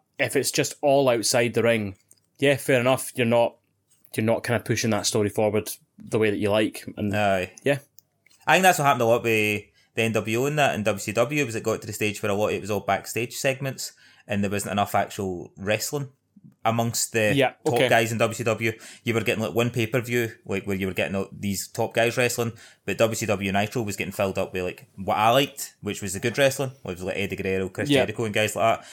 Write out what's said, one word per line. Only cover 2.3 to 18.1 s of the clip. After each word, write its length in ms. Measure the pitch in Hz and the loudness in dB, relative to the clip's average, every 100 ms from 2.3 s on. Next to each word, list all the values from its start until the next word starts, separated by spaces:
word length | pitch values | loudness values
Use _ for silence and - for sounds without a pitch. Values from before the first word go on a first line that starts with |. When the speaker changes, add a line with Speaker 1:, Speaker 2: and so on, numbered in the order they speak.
| - | -2
Speaker 1:
yeah, 160 | 139 135 | 2 2
fair 240 | - 131 | 2 2
enough. 320 | 123 127 - - | 4 2 0 -2
You're 100 | 117 | 2
not, 280 | 117 117 - _ _ _ _ _ - | 4 2 0 _ _ _ _ _ -2
you're 100 | 110 | 0
not 180 | 110 | 0
kinda 160 | - 117 | 0 -2
pushing 300 | - 113 117 | 0 -2 0
that 140 | 104 - | 0 0
story 220 | 117 104 | 0 0
forward 400 | - 107 104 - - _ _ | 2 0 0 -4 -10 _ _
the 220 | - 117 | -4 2
way 100 | 110 | 2
that 80 | 101 | 2
you 120 | 104 | 2
like. 340 | 107 113 - - - | 2 2 -2 -14 -6
And 180 | 104 104 | -4 0
Speaker 2:
Aye. 380 | 104 95 90 - | 2 2 -2 -4
Speaker 1:
yeah. 160 | - 139 - _ _ _ _ _ - | -2 -2 -4 _ _ _ _ _ 2
Speaker 2:
I 80 | |
think 100 | 165 | 4
that's 140 | 185 170 | 6 4
what 60 | 143 | 4
happened 160 | 123 | 4
a 40 | 117 | 4
lot 180 | 117 | 2
with 400 | 117 110 107 104 - _ _ - | 4 2 2 0 -6 _ _ -2
the 60 | |
N 80 | 113 | 0
W 300 | 110 107 110 | 0 0 0
O 20 | 139 | 0
and 120 | 151 | 2
that 160 | 135 78 | 2 2
in 80 | |
W 160 | 104 98 | -2 -2
C 120 | - | -2
W, 340 | 107 123 151 135 | 0 0 0 -2
was 100 | 110 | -2
it 80 | |
got 180 | - 107 | -2 -4
to 60 | 104 | -4
the 60 | |
stage 280 | 104 107 101 | -4 -2 -2
where 100 | 107 | -2
a 40 | 101 | 0
lot, 180 | 104 | 0
it 80 | 92 | -2
was 100 | 95 | -2
all 80 | 101 | -4
backstage 520 | 95 98 - - 123 - | 0 -2 -2 -6 -6 -4
segments 580 | 139 131 135 - - - - _ - | -4 -2 -6 -8 -12 -14 -20 _ -6
and 160 | 104 | -2
there 80 | 101 | 0
wasn't 200 | 98 87 | -2 -4
enough 200 | 101 101 104 | -2 0 0
actual 560 | - - 95 90 69 - | -2 -4 -6 -6 -10 -10
wrestling 520 | 95 104 - 147 131 _ _ _ - _ 113 | -2 -2 -2 -6 -8 _ _ _ -20 _ -2
amongst 460 | 117 117 - - | 0 0 -2 -2
the 220 | 113 107 139 | 2 2 4
Speaker 1:
Yeah, 180 | 127 - - | 2 0 0
Speaker 2:
top 80 | 120 | 2
Speaker 1:
okay. 140 | 127 | 4
Speaker 2:
guys 220 | 120 117 | 4 2